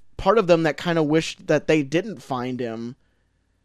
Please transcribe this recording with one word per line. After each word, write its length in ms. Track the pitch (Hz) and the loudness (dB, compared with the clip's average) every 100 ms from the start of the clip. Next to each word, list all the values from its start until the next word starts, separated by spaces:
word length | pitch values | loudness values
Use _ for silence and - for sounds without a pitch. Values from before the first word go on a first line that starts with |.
| - - | -18 -2
part 180 | 196 226 | 2 2
of 100 | 175 | 4
them 180 | 165 | 4
that 120 | 160 - | 4 -2
kinda 260 | 180 165 | -2 0
wished 440 | 147 160 - - - | 2 2 0 -8 -2
that 200 | 151 - | 0 2
they 140 | 156 | 0
didn't 400 | 135 160 220 175 | 0 -2 -4 -12
find 380 | - 127 127 127 | -8 -6 -6 -6
him. 360 | 120 113 117 - _ _ _ _ _ _ | -8 -8 -12 -14 _ _ _ _ _ _